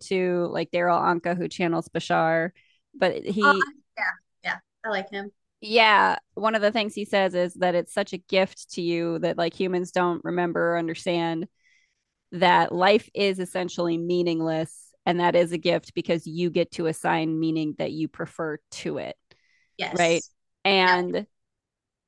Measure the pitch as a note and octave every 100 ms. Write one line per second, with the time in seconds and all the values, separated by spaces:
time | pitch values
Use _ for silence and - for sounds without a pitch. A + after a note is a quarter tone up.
0 | - F#3+ F3+ F3 F3 E3 E3 F3 F3 E3+
1 | E3 F3 F3 F3 D#3+ - F3 E3 - E3
2 | - E3+ D#3+ E3 E3 - _ _ _ -
3 | F#3 - - G3 G3 G3 F#3+ - _ -
4 | F#3+ F3+ _ _ F3+ F3+ _ _ A3+ G3+
5 | G3 G3+ G3+ _ _ _ G#3+ A3+ A3 G3
6 | F#3+ F3+ - - G#3 A3 G#3 A3+ G#3 -
7 | G#3 G3+ F#3+ F3+ F3+ - F3+ F3 E3+ -
8 | G3 F#3 - F#3+ F#3+ - - - E3+ E3+
9 | E3+ E3 E3 E3 E3+ - F#3 F3+ F3 -
10 | F3+ E3+ E3 F3 F3 E3+ E3+ E3+ E3 E3
11 | - F3 E3 E3 F3 _ _ _ _ _
12 | _ _ _ E3+ F3+ F#3+ E3 F3 F#3 G#3+
13 | - - G3+ F#3+ F3+ F#3 F3+ - E3+ E3
14 | E3+ F3+ E3+ E3 D#3+ D#3+ D#3+ - - _
15 | - F3 F3 E3+ E3 E3+ F3 E3+ - -
16 | - E3+ D#3+ D#3+ F3 E3 E3+ - E3 D#3+
17 | F3 E3 D#3+ D#3+ D#3+ D#3+ D#3 - D#3 D#3
18 | D#3 - D#3+ - D#3+ D3+ _ - F3 D3
19 | - - _ _ _ _ _ - F3+ -
20 | E3+ E3+ - _ _ _ G3 G3 F#3 F3+
21 | F3+ F3 G#3 _ _ _ _ _ _ _